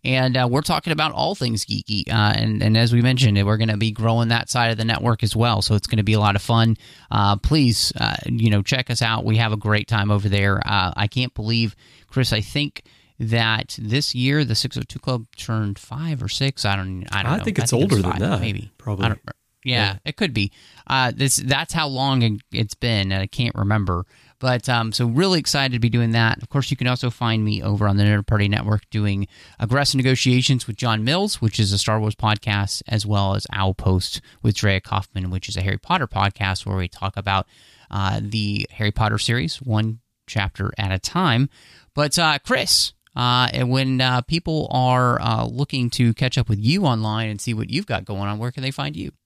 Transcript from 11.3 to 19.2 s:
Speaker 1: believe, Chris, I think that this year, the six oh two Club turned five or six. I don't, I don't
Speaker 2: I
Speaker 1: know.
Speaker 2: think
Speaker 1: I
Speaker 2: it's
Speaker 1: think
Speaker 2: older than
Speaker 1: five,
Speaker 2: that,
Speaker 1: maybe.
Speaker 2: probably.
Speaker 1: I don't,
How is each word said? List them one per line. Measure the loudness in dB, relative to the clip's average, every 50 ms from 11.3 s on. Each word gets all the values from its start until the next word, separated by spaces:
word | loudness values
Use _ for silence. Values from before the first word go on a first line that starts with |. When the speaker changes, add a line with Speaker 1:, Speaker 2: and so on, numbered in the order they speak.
| _
Speaker 1:
believe, | -6 -4 -2 0 0 0 0 -2 _ -20 -20 -20 -20 _ _
Chris, | -2 0 0 2
I | 0 -2
think | -2 -4 -4 -4 -4 -4 _ -14 _ _ _ _ _ _ _ -6
that | -2 0 2 2 2 2 0 -2 -4 -8 -10 -8
this | -4 -2 0 0 0 -2 -2
year, | 0 0 2 2 2 2
the | 2 0
six | -2 -2 -4 -6
oh | -6
two | -8 -8 -12 -8
Club | -6 -4 -4 -4 -6 -10 _
turned | -14 -6 -4 -2 -2 -2 -2 -4 -8
five | -10 -12 -10 -8 -6 -4 -4 -4
or | -6 -6
six. | -4 -2 -2 -2 -2 -2 -2
I | -2 -2
don't, | -2 -4 -6 -8 -8 -8 -6
I | -4 -4
don't | -2 0
Speaker 2:
I | -2 -2
Speaker 1:
know. | -2
Speaker 2:
think | -2 -2 0
Speaker 1:
I |
Speaker 2:
it's | 0 2
Speaker 1:
think | 2 2
Speaker 2:
older | 2 4 2
than | 2 2 0
Speaker 1:
five, | 0 0
Speaker 2:
that, | 0 0 0 0
Speaker 1:
maybe. | 0 -2 -4 -6 -10 -14 _ _
Speaker 2:
probably. | -8 -6 -4 -2 -2
Speaker 1:
I | -2
don't, | -2 -4